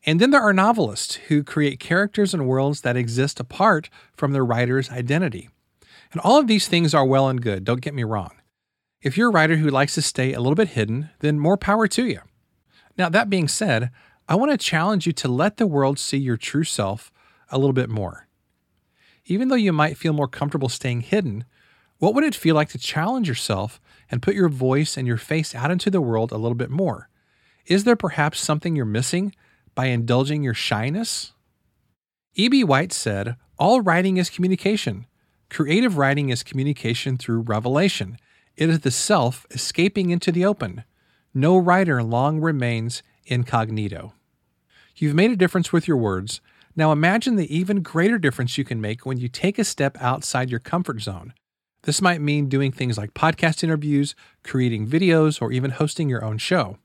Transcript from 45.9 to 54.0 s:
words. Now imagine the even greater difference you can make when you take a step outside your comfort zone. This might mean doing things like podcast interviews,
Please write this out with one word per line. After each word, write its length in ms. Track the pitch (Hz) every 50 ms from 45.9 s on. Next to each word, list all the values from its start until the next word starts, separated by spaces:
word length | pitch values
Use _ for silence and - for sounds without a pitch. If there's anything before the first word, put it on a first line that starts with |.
| 160 127
words. 420 | 113 104 95 92 95 110 - - _ _ _ _ _ _ _
Now 180 | 160 156 156 156
imagine 440 | 147 160 170 190 233 226 269 233
the 180 | 202 165 - 143
even 280 | 165 180 185 208 202 170
greater 360 | - - 160 170 208 233 220
difference 380 | 165 143 127 - 127 120 -
you 80 | - 135
can 160 | - 127 113
make 240 | 107 104 110 120 -
when 140 | 131 131 123
you 100 | 123 120
take 300 | - - - 185 202 -
a 60 | 214
step 360 | - - - 139 139 - -
outside 500 | - 123 131 143 - - - 135 131 131
your 100 | 127 117
comfort 400 | _ - - 175 180 - 135 113
zone. 340 | 107 - 95 87 87 120 - _ _ _ _ _ _ _ _ _ _
This 180 | - 151 -
might 220 | 190 180 175 160 147
mean 260 | 147 147 147 143 135
doing 240 | 135 139 139 135 123
things 240 | - 131 123 113
like 160 | 104 104 104 _
podcast 500 | - - 160 165 - - 165 156 - -
interviews, 520 | 165 160 151 147 151 147 139